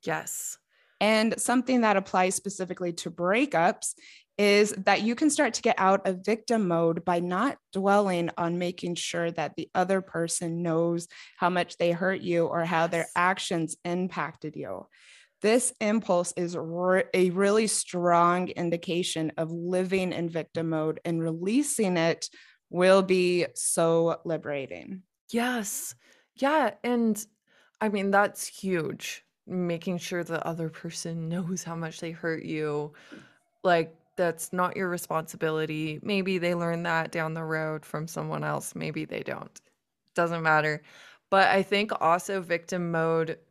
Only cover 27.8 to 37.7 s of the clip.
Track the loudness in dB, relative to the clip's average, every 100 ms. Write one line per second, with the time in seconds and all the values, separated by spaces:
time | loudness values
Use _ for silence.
27.8 | -2 0 2 4 2 0 -12 -8 -2 0
28.8 | -2 -6 -10 -12 _ _ -8 -4 -2 -2
29.8 | -4 -6 -4 -6 -4 -4 -4 -4 -6 -6
30.8 | -12 -8 -8 -6 -4 -4 -4 -6 -6 -8
31.8 | -8 -8 -10 -6 -4 -4 -4 -4 -2 -4
32.8 | -6 -10 -20 -20 -20 _ _ _ 2 4
33.8 | 2 -6 _ -2 -2 0 -6 -2 -2 0
34.8 | -4 -4 -4 -4 -4 -4 -2 -2 -2 -4
35.8 | -6 -6 -2 0 0 0 0 0 -2 -2
36.8 | 0 0 -2 -2 -4 -4 -4 -4 -4